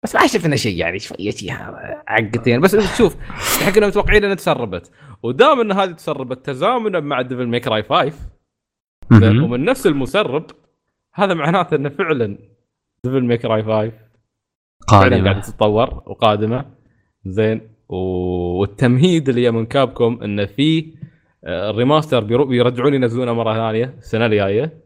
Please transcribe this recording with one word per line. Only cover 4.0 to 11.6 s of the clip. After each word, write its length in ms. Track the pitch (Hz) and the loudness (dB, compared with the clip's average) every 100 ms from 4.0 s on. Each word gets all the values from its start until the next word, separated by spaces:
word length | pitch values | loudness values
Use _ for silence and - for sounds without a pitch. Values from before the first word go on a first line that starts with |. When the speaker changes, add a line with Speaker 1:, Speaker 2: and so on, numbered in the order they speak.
| 190 208 | 2 2
Speaker 1:
أنها 100 | 202 | 2
تسربت. 560 | 196 - 139 117 90 - _ 143 107 | -2 -2 -2 -2 -8 -12 _ -20 -10
ودام 380 | 113 131 269 285 | -8 2 4 4
أن 120 | 220 | 0
هذه 180 | 196 190 | -2 -2
تسربت 560 | 170 - 143 127 127 - | -4 -8 -8 -8 -10 -10
تزامنا 540 | 127 180 247 214 180 | -4 -2 -2 -2 -4
مع 220 | 147 135 | -4 -4
ديفل 240 | 127 127 123 | -4 -4 -4
ماي 140 | 120 | -4
كراي 220 | 123 110 | -2 -2
فايف. 360 | 101 160 156 156 - _ _ _ _ _ _ _ - | 0 0 0 -4 -16 _ _ _ _ _ _ _ 6
زين، 200 | 113 107 107 | 8 8 4
Speaker 2:
مهم. 60 | |
Speaker 1:
ومن 220 | 156 120 | 2 0
نفس 220 | 160 262 196 | 0 2 2
المسرب، 600 | 143 127 196 190 135 - - _ _ _ _ _ | 0 0 -2 0 -4 -6 -20 _ _ _ _ _
هذا 200 | - 202 | -2 0
معناته 400 | 170 147 180 | 0 0 0